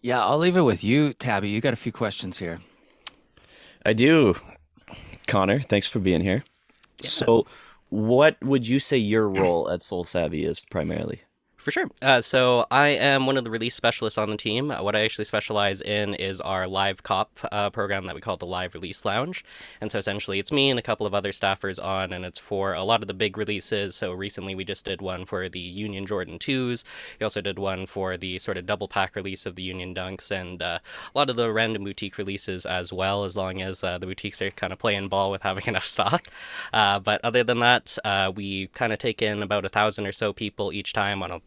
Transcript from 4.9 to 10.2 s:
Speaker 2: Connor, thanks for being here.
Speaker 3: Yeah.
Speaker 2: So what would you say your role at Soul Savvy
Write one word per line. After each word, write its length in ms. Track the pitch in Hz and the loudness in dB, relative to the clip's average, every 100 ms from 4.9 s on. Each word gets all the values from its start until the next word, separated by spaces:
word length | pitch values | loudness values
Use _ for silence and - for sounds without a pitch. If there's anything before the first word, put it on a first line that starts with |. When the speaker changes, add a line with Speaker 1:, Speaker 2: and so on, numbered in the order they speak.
| - - - - | -20 -18 -12 0
Speaker 2:
Connor, 320 | 104 95 117 | 2 4 2
thanks 280 | 131 104 - | 4 2 2
for 120 | 113 | 0
being 220 | 95 85 | 4 4
here. 220 | 92 101 - _ _ _ - _ | 4 0 -2 _ _ _ -20 _
Speaker 3:
Yeah. 80 | - | -4
Speaker 2:
So 380 | - - 117 - - - - _ | 0 6 6 4 -6 -20 -20 _
what 480 | 101 110 123 156 - | -2 4 8 6 4
would 240 | 131 139 113 | 2 2 4
you 140 | 131 | 0
say 180 | - 135 | 2 2
your 300 | 104 110 107 | 4 4 4
role 420 | 95 92 85 - | 4 4 4 2
at 140 | 87 | -2
Soul 220 | - 92 87 | -2 -6 -2
Savvy 400 | 90 | 0